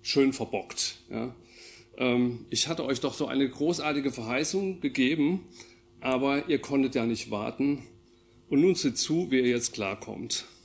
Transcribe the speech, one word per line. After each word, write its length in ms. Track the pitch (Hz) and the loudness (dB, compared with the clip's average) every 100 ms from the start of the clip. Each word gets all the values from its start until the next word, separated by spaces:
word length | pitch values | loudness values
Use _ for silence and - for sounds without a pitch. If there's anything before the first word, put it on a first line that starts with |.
schön 300 | - 143 135 | 0 4 4
verbockt. 680 | 135 113 101 - - - - - | 2 -4 -4 -6 -4 -4 -6 -10
Ja. 240 | 110 123 - - - - - - - | -8 -8 -10 -20 -20 -20 -20 -20 -2
Ähm, 500 | 127 123 123 120 - | 2 2 2 -2 -6
ich 180 | 120 147 | -2 -2
hatte 160 | 165 | -2
euch 160 | 131 123 | -2 -2
doch 140 | 139 | -2
so 120 | - 143 | -4 -2
eine 220 | 135 135 | 0 0
großartige 600 | - 151 175 151 147 135 | 0 -2 0 -2 -2 -2
Verheißung 720 | 127 113 127 156 190 190 185 | -4 -4 -2 0 -2 -2 -4
gegeben, 680 | 143 131 127 160 147 185 - - - - _ - | -4 2 2 4 2 2 -4 -20 -20 -20 _ -6
aber 480 | 131 131 139 143 147 | -2 2 2 0 2
ihr 120 | 143 | 0
konntet 340 | - 139 135 | 2 2 2
ja 100 | 131 | 2
nicht 260 | 113 113 - | 0 -2 -2
warten. 520 | 104 113 - 139 143 - - _ _ _ - - | -4 -4 0 0 0 -8 -20 _ _ _ -20 0
Und 120 | 139 | 4
nun 140 | 180 | 6
seht 220 | 180 139 113 | 4 0 0
zu, 340 | - 160 180 | 0 0 2
wie 80 | 131 | 2
ihr 100 | 123 | 4
jetzt 240 | 120 117 | 2 0
klarkommt. 760 | - 98 101 - 101 104 - - - | -2 -6 -6 -10 -10 -6 -6 -6 -20